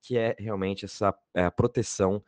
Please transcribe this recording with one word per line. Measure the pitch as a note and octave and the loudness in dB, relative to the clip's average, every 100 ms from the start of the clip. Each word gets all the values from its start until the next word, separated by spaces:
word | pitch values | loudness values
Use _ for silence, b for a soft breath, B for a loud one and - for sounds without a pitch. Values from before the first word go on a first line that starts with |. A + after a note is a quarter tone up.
que | - A#2+ | -4 0
é | A2+ - | 0 -2
realmente | G#2+ G2+ F#2+ G2 | -4 -2 -2 -2
essa, | G2+ - G2+ - _ | -8 -2 0 -2 _
é, | F2+ | 0
a | F2 | 0
proteção | - A#2+ - G#2+ - F#2+ G#2 | 2 0 2 -2 0 0 0